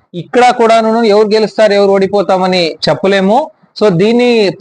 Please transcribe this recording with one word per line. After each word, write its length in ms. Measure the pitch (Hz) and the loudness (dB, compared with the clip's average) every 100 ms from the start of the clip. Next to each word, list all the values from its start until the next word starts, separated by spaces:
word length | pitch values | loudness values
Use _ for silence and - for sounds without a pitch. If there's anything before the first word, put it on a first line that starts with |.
| _ | _
ఇక్కడ 360 | 175 160 247 247 | -16 -6 0 2
కూడాను 540 | 233 226 226 220 226 | 2 2 2 0 0
ఎవరు 240 | 233 202 214 | 0 2 2
గెలుస్తారు, 460 | 220 208 - 214 | 0 -2 0 0
ఎవరు 180 | 202 202 | 2 0
ఓడిపోతామని 840 | 196 190 202 190 190 185 185 165 - - | 0 0 -2 -2 -2 0 -2 -4 -4 -4
చెప్పలేము. 640 | 147 190 196 190 226 311 _ _ - | -2 -2 0 0 0 -2 _ _ -4
So 60 | 208 | -2
దీన్ని 640 | 165 208 233 247 233 196 160 | 0 0 0 0 0 -2 0